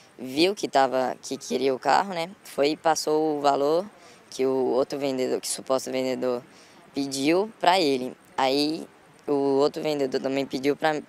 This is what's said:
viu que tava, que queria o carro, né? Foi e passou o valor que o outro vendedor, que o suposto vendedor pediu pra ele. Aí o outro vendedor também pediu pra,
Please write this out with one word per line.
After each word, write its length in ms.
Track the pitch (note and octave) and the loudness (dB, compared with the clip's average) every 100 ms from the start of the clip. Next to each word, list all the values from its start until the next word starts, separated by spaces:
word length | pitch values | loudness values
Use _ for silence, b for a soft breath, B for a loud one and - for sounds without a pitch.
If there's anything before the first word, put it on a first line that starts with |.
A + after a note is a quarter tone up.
| B - | B -16
viu 380 | B2+ C3+ F3 | -6 2 2
que 140 | G#3 - | 2 0
tava, 480 | C#3 C3+ C3 B2+ - | 2 2 2 -2 -4
que 160 | - C3 | -8 -10
queria 380 | - B2 C3+ | -6 -2 0
o 60 | B2+ | 0
carro, 340 | C#3+ D3 G3 | 2 2 2
né? 160 | F3 E3+ G3+ | -4 -8 -10
Foi 260 | - - C#3+ | -12 0 0
e 60 | D#3 | 2
passou 600 | E3 D#3 - D#3 D#3 D3 | 0 0 0 0 0 0
o 20 | |
valor 440 | C#3+ C#3 C#3 E3 G#3 - B B - | 2 2 2 0 -2 -12 B B -14
que 160 | - C3 | -2 0
o 200 | C3 C3 | 2 2
outro 340 | B2 C#3 D3 | 2 0 0
vendedor, 400 | C#3+ C3 B2+ B2 | -2 -2 -2 -2
que 80 | - | -4
o 20 | |
suposto 400 | - G#2+ C3 B2+ | -6 -2 -2 0
vendedor 500 | C3 C3 B2+ B2+ A#2+ - B B B B | -4 -2 -2 -2 -4 -6 B B B B
pediu 560 | - C#3 C3+ C#3 F3 A3 - | -6 -4 -2 2 2 0 0
pra 220 | - G3 | 2 4
ele. 360 | D3+ C3 B2+ - - - | 2 0 -2 -10 -12 -2
Aí 500 | C3 C#3 D3 D#3 - - - - - | 0 2 0 -2 -10 -18 -20 -14 -4
o 320 | C#3+ C#3 C3+ | 0 2 2
outro 240 | D3 D#3+ | 2 0
vendedor 380 | D#3+ D3 C3+ C3 | -4 -2 0 -2
também 260 | C3+ C3+ C3+ | -2 -2 -2
pediu 300 | C#3 C#3 C#3 | -2 -2 0
pra, 240 | D#3+ D3+ | 0 0